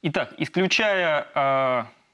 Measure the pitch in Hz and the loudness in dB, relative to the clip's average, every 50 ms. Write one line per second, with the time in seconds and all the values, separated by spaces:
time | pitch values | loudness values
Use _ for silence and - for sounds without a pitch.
0 | - 170 147 185 - - - - 160 - - 180 190 185 - - 220 214 202 190 | -2 -2 -2 -2 -4 -4 -4 -8 -8 -4 0 0 0 2 2 2 2 2 2 2
1 | 180 165 151 147 - - - 151 139 135 135 135 135 131 127 123 113 117 - _ | 2 2 0 0 -2 -2 -2 0 0 2 2 2 2 0 0 -2 -4 -6 -12 _
2 | _ _ | _ _